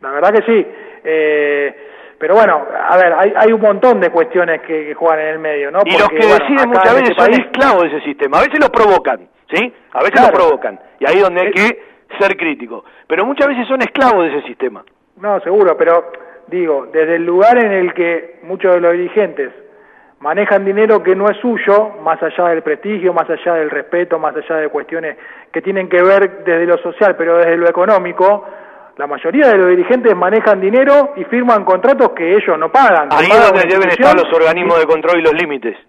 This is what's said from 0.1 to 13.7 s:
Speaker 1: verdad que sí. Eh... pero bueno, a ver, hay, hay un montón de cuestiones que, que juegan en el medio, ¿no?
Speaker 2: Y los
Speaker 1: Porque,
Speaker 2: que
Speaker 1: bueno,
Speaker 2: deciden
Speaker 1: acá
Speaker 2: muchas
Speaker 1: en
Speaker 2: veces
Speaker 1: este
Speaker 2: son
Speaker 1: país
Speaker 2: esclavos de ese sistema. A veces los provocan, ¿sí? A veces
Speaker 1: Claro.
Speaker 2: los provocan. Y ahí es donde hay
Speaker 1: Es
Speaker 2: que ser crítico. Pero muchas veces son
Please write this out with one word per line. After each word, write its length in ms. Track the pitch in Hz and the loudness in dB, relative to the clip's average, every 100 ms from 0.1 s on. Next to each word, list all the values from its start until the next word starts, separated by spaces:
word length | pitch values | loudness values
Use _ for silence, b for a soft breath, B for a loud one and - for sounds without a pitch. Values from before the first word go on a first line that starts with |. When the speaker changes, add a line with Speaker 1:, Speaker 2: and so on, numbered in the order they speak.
Speaker 1:
verdad 220 | 143 175 | -2 0
que 80 | 214 | 0
sí. 240 | 214 226 160 B B B | 0 0 -2 B B B
Eh... 840 | 160 160 151 151 147 143 143 - B B B B | -6 -2 -2 -2 -2 -2 -6 -8 B B B B
pero 160 | 156 | 0
bueno, 320 | 202 208 165 - - - | 2 4 2 -2 -6 0
a 80 | 180 | 2
ver, 160 | 180 165 | 2 2
hay, 160 | 196 - | 0 2
hay 160 | 220 | 2
un 80 | 226 | 4
montón 400 | 214 196 254 220 | 2 2 2 2
de 100 | 175 | 0
cuestiones 500 | 170 160 185 170 156 | 0 0 0 -2 -4
que, 240 | - 156 151 | -6 -8 -8
que 80 | |
juegan 260 | 147 165 160 | -4 -2 0
en 80 | 156 | -4
el 100 | 160 | -6
medio, 320 | 156 147 143 | -6 -6 -4
¿no? 100 | 170 | -2
Speaker 2:
Y 60 | 208 | 0
los 100 | 233 | 2
Speaker 1:
Porque, 160 | 202 156 | 0 2
Speaker 2:
que 80 | 214 | 2
Speaker 1:
bueno, 120 | - | 2
Speaker 2:
deciden 140 | - 277 | 2 0
Speaker 1:
acá 80 | 247 | 0
Speaker 2:
muchas 200 | 240 190 | 2 2
Speaker 1:
en 60 | 254 | 2
Speaker 2:
veces 100 | 247 | 2
Speaker 1:
este 120 | 185 | 2
Speaker 2:
son 80 | 190 | 2
Speaker 1:
país 160 | 254 - | 2 -2
Speaker 2:
esclavos 360 | - 277 196 | -2 2 2
de 60 | 165 | 0
ese 120 | 147 | -4
sistema. 340 | 147 139 143 151 | -8 -6 -2 0
A 20 | |
veces 180 | 285 302 | 0 0
los 100 | 277 | 0
provocan, 580 | - 214 180 - 120 - _ _ | 2 2 2 0 -6 -8 _ _
¿sí? 200 | 165 240 b b | -6 -6 b b
A 60 | 127 | -2
veces 140 | 156 | 0
Speaker 1:
Claro. 160 | - - | 4 4
Speaker 2:
los 80 | - | 4
provocan. 400 | 127 131 117 98 b b | 2 0 -4 -12 b b
Y 80 | 139 | 0
ahí 80 | 185 | 2
es 60 | |
donde 180 | 196 175 | 2 0
hay 40 | 190 | -2
Speaker 1:
Es 60 | |
Speaker 2:
que 280 | 190 214 240 B B B - | 0 -2 -2 B B B -2
ser 180 | 196 196 | -2 0
crítico. 480 | 165 143 120 110 b b b | -6 -6 -10 -16 b b b
Pero 180 | 160 | -4
muchas 240 | 214 285 285 | -2 0 -2
veces 180 | 254 | -2
son 120 | 233 | -4